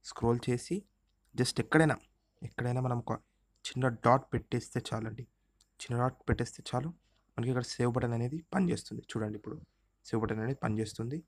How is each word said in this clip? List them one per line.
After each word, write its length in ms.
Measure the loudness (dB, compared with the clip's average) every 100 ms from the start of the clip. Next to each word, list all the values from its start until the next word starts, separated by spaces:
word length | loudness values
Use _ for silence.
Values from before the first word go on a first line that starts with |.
స్క్రోల్ 360 | -14 0 2 2 2
చేసి 280 | -2 -2 -4 -4 _ _ _ _
just 260 | -2 0 0
ఎక్కడైనా, 340 | 4 6 6 4 -6 _ _ _
ఎక్కడైనా 380 | -12 -4 -2 0
మనం 180 | 0 -2
ఒక 140 | -2 -6 _ _ _ _
చిన్న 240 | -8 0 0 4
డాట్ 260 | 6 6 4
పెట్టేస్తే 480 | -4 -2 -4 -2 -6
చాలండి. 440 | -4 -6 -6 -8 -14 _ _ _ _ _
చిన్న 140 | -4 0
డాట్ 200 | 0 0
పెట్టేస్తే 400 | 0 0 0 -6
చాలు, 260 | -6 -4 -4 -10 _ _ _ -4
మనకి 140 | 0
ఇక్కడ 140 | 0
సేవ్ 280 | -2 0 2
బటన్ 200 | 2 0
అనేది 320 | 0 -2 -4 -4
పనిచేస్తుంది. 520 | 0 2 0 -4 -12
చూడండి, 340 | -6 -4 -4 -6
ఇప్పుడు 180 | -10 -12 -14 _ _ _ -4
సేవ్ 160 | -2
బటన్ 160 | 0 -2
అనేది 200 | -2 -2
పనిచేస్తుంది. 600 | -2 0 -2 -6 -6 -8